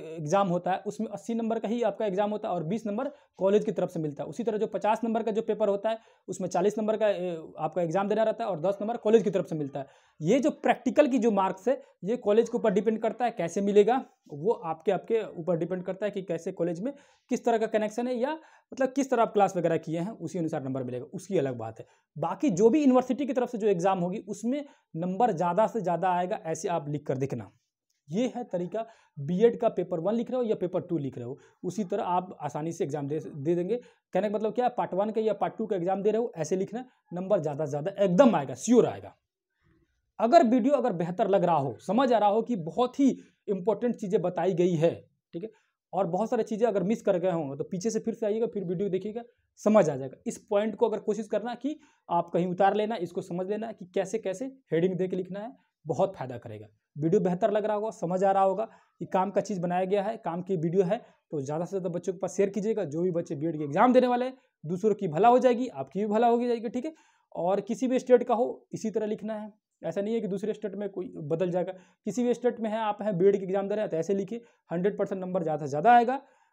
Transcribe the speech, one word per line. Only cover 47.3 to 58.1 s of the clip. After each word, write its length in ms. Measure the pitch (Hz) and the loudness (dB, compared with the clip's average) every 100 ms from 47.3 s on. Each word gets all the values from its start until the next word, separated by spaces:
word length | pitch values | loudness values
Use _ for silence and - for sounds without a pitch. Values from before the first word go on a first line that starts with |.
हों 260 | 170 139 139 | 0 -4 -6
तो 80 | 156 | -6
पीछे 240 | 185 220 | -4 -2
से 100 | 220 | -2
फिर 140 | 226 | -4
से 120 | 196 214 | -4 -2
आइएगा, 200 | 220 226 | -2 -2
फिर 160 | 196 | -4
वीडियो 240 | 175 180 202 | -4 -2 -2
देखिएगा, 320 | 190 196 220 - _ _ _ | -4 -6 -10 -14 _ _ _
समझ 280 | 214 214 156 | 4 6 6
आ 80 | 131 | 0
जाएगा। 200 | 131 - 240 | -6 -10 -10
इस 120 | - | -10
पॉइंट 360 | - 202 220 - | -2 0 0 0
को 120 | 226 | 0
अगर 100 | 233 | 0
कोशिश 280 | 226 208 220 | -2 -4 -2
करना 260 | 208 226 233 | -4 -4 -6
कि 220 | 277 302 _ _ - | -8 -8 _ _ -4
आप 220 | 170 175 | -2 0
कहीं 160 | 175 180 | 0 0
उतार 260 | 180 196 | 4 4
लेना, 220 | 202 214 180 | 4 0 -2
इसको 240 | 170 165 | -6 -8
समझ 260 | - 170 185 | -6 -6 -4
लेना 240 | 208 226 | -6 -8
कि 180 | 220 180 | -12 -6
कैसे 240 | 202 185 226 | -2 -2 -2
कैसे 320 | 190 180 262 - - | -4 -6 -8 -10 -2
हेडिंग 220 | 160 185 | 2 2
दे 140 | 180 185 | 0 -2
के 80 | 185 | -2
लिखना 240 | 180 190 | -6 -8
है, 160 | 226 269 _ _ 151 | -12 -16 _ _ -6
बहुत 280 | 160 190 - | 0 0 -2
फ़ायदा 220 | 127 120 | -10 -10
करेगा। 280 | 110 107 104 _ _ - | -12 -16 -16 _ _ -2
वीडियो 240 | 160 202 | 2 4
बेहतर 300 | 180 175 220 | 2 2 2
लग 140 | 214 | 2
रहा 100 | 208 208 | 0 -2
होगा, 140 | 220 | -4
समझ 320 | - 165 | -4 -4